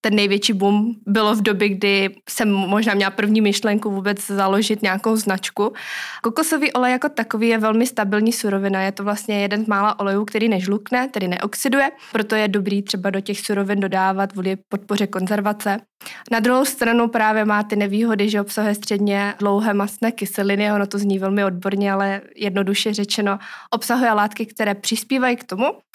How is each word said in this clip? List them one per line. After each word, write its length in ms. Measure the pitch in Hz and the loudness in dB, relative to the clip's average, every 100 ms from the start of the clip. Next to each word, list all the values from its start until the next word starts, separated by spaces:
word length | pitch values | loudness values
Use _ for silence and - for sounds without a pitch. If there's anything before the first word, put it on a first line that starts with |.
ten 140 | 220 208 | 2 2
největší 380 | 202 202 202 | 2 2 0
boom 420 | 196 202 208 220 226 - | 2 4 4 0 -4 0
bylo 300 | 208 214 220 | 2 2 2
v 60 | |
době, 280 | 208 196 208 | 2 2 0
kdy 400 | 196 202 196 190 - - | 2 2 2 0 -4 -12
jsem 220 | - 214 | -2 2
možná 420 | 196 185 202 220 | 2 2 2 2
měla 180 | 202 196 | 2 0
první 300 | 196 208 220 | 0 2 4
myšlenku 500 | 208 202 220 208 214 | 4 2 0 0 0
vůbec 360 | 196 190 202 - | -2 -2 -4 -4
založit 540 | 196 190 196 208 214 | 0 2 2 2 0
nějakou 340 | 208 190 220 220 | 0 0 0 0
značku. 580 | 214 190 - - 214 - - - - - | 0 -2 -4 -2 -2 -2 -12 -10 -10 -6
Kokosový 520 | 226 233 320 311 294 | -4 -2 0 0 0
olej 180 | 247 247 | 0 0
jako 180 | 254 294 | 0 -2
takový 380 | 294 226 220 233 | -4 -4 0 2
je 100 | 226 | 2
velmi 300 | 214 220 240 | 2 2 2
stabilní 440 | - 202 208 220 | 0 0 2 2
surovina. 480 | 233 208 196 196 196 | 0 -2 0 0 0
Je 100 | 196 | -2
to 120 | 196 | -2
vlastně 380 | 202 208 - 208 | -4 -4 -2 -2
jeden 240 | 202 208 214 | 0 -2 0
z 20 | |
mála 320 | 202 208 208 | 2 2 0
olejů, 260 | 202 196 208 | 0 0 -2
který 240 | 220 226 | 0 0
nežlukne, 580 | 190 185 208 208 247 262 | 0 0 -2 0 -2 -2
tedy 200 | 214 185 | -4 -4
neoxiduje. 640 | 180 208 - 277 277 269 277 - | -4 -6 -4 0 2 0 -2 -6
Proto 240 | 220 214 220 | -4 0 0
je 120 | 214 | 0
dobrý 340 | 202 196 202 | 0 0 -2
třeba 280 | 196 214 190 | -2 -4 -2
do 100 | 196 | -4
těch 200 | 196 202 | -6 -8
surovin 400 | - 202 196 202 | -4 -2 0 0
dodávat 520 | 196 190 190 190 196 | 0 2 0 0 -2
kvůli 260 | 196 185 190 _ | -2 -4 -4 _
podpoře 380 | 202 202 202 202 | -8 -4 -2 -2
konzervace. 680 | 190 185 208 208 208 208 202 - _ - - - | -2 -2 0 0 -2 -2 -4 -6 _ -20 -18 -4
Na 80 | 226 | 0
druhou 260 | 226 254 269 | 4 4 2
stranu 420 | - 226 233 233 | 0 2 4 2
právě 380 | 233 214 214 214 | 2 2 2 2
má 180 | 208 | 0
ty 120 | 214 208 | 0 0
nevýhody, 540 | 202 202 233 214 208 | 0 2 2 2 2
že 120 | 208 | 0
obsahuje 340 | 202 - 214 208 | -2 -2 0 -2
středně 580 | - 208 202 196 202 202 | -2 0 2 0 -2 -2
dlouhé 340 | 202 202 220 | 0 2 2
mastné 380 | 202 202 - 226 | 0 -2 -2 -4
kyseliny. 600 | 233 202 - 196 196 208 | -2 -6 -2 0 2 2
Ono 160 | 208 202 | 0 0
to 100 | 202 | -2
zní 220 | 202 190 | 0 0
velmi 240 | 190 202 196 | 0 2 0
odborně, 460 | 180 196 196 202 | 0 -4 0 0
ale 280 | 196 196 196 - - | 0 0 -4 -10 -6
jednoduše 580 | 202 190 196 202 220 | -2 0 0 0 0
řečeno, 460 | 208 202 - 202 196 - - - | -2 -2 0 0 -2 -6 -18 -6
obsahuje 420 | 240 - 247 240 | -4 0 2 4
látky, 340 | 214 208 208 220 | 4 0 -2 -10
které 300 | - 214 202 | -2 -2 -2
přispívají 600 | - 226 - 262 254 247 | -4 -4 0 0 2 0
k 80 | |
tomu 220 | - 202 269 - _ | -4 -2 -2 -2 _